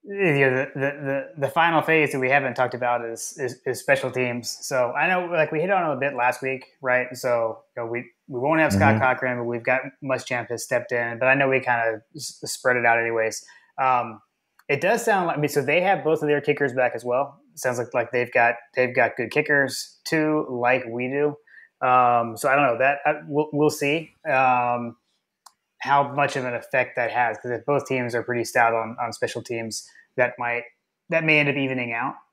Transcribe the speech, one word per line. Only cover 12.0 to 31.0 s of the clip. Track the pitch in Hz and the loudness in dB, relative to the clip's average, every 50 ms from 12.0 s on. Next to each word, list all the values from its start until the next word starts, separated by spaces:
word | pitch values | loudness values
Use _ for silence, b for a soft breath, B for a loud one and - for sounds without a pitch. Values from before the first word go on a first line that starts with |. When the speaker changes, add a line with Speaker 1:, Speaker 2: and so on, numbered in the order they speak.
| _ _ _ | _ _ _
Speaker 1:
s-, | 156 123 - - - - | -14 -14 -14 -14 -12 -10
spread | - - - - 131 123 | -10 -10 -2 0 2 2
it | 123 117 | 4 4
out | 117 117 117 | 4 4 4
anyways. | 117 117 113 113 110 110 - - B B B B B B B - | 2 0 0 0 0 -2 -4 -8 B B B B B B B -2
Um, | 135 131 127 123 120 113 110 107 _ _ _ _ _ _ _ _ _ | 0 2 2 2 0 -4 -10 -16 _ _ _ _ _ _ _ _ _
it | - 143 135 | -2 -2 0
does | 170 185 233 220 - | 2 0 0 2 2
sound | 233 208 190 180 | 0 2 2 0
like, | 165 151 | 0 0
I | 147 | 0
mean, | 147 139 | -2 0
so | - 147 | 0 0
they | 127 135 151 175 | 0 2 0 2
have | 180 196 190 156 135 | 2 2 0 2 2
both | 156 160 156 | 0 0 2
of | 151 | 2
their | 147 147 143 | 0 0 2
kickers | 143 147 143 143 143 131 120 | 2 0 0 2 0 0 2
back | 131 127 120 123 | 0 0 0 0
as | 117 120 | -4 -4
well. | 120 120 131 143 143 - _ _ _ _ | 0 0 0 0 -4 -8 _ _ _ _
It | - | -4
sounds | - 131 123 | -4 -2 -2
like, | 120 117 117 - | -2 -4 -2 -2
like, | 123 117 - | -2 -2 0
they've | - 123 123 117 | -2 -2 -2 2
got, | - 127 117 117 120 - - _ _ | 2 4 4 4 2 -2 -10 _ _
they've | 131 127 123 123 | 0 0 2 2
got | 131 120 110 - | 2 2 2 0
good | - 120 113 | -4 -6 -2
kickers | - 151 151 - 147 143 135 131 - - - - _ _ _ | -2 -2 0 2 2 2 2 0 -2 -8 -12 -14 _ _ _
too, | - 165 160 156 156 156 151 - - | -2 0 0 2 2 0 0 -2 -4
like | 127 120 120 120 127 131 110 113 | -4 -2 2 2 2 0 0 -6
we | 117 120 123 | -6 -6 -4
do. | 127 135 143 147 147 147 - B B B B B B B _ 135 | -2 0 0 0 0 -2 -6 B B B B B B B _ 2
Um, | 127 127 127 123 120 120 120 117 117 113 | 4 4 6 6 6 4 2 0 -2 -4
so | 110 - 139 | -2 0 2
I | 131 | 4
don't | 143 147 | 4 4
know | 127 117 113 | 2 2 4
that, | 131 139 143 139 - | 2 2 2 2 0
I, | 151 156 151 160 | 0 -2 -2 -6
we'll, | 160 143 147 151 151 147 | -4 -2 -2 -2 0 0
we'll | 143 151 147 | 2 2 2
see, | 151 - 147 139 147 165 160 - _ _ - | 2 0 -2 0 0 -2 -4 -10 _ _ -4
um, | 160 139 131 131 127 123 123 120 120 120 120 120 117 113 _ _ _ _ _ _ _ _ _ _ - _ _ _ _ _ _ | -2 0 2 4 4 4 2 2 0 -2 -2 -4 -8 -12 _ _ _ _ _ _ _ _ _ _ -20 _ _ _ _ _ _
how | - 131 143 143 143 123 131 | 0 2 4 4 4 2 0
much | 143 143 139 - | 0 0 2 0
of | 139 127 | -2 -2
an | 127 120 | -2 -4
effect | 113 - - - 131 123 - - | -6 -6 -2 0 0 0 0 -2
that | 131 120 113 | -2 -2 0
has, | 110 120 123 117 110 | 0 0 0 0 -2
'cause | - - 123 | -4 -6 -6
if | 120 110 - | -6 -4 -2
both | - 143 139 139 | 0 0 0 0
teams | - 135 127 123 120 117 | 0 -2 -2 -2 -2 -2
are | 117 113 | -4 -2
pretty | - 120 120 113 | -2 -2 -2 -4
stout | - - 127 117 117 117 | 0 2 4 4 4 2
on, | 113 113 110 120 - | 0 -2 -4 -6 -8
on | 123 113 | -8 -8
special | 110 - 123 117 - 120 | -4 -6 -6 -6 -6 -10
teams, | 113 - 120 117 113 110 104 - B B B B B B _ | -8 -6 -8 -6 -6 -8 -10 -12 B B B B B B _
that | - 123 120 - - | 0 0 0 0 -6
might, | 120 120 120 120 117 - _ _ _ _ _ _ | -6 -4 -4 -6 -8 -10 _ _ _ _ _ _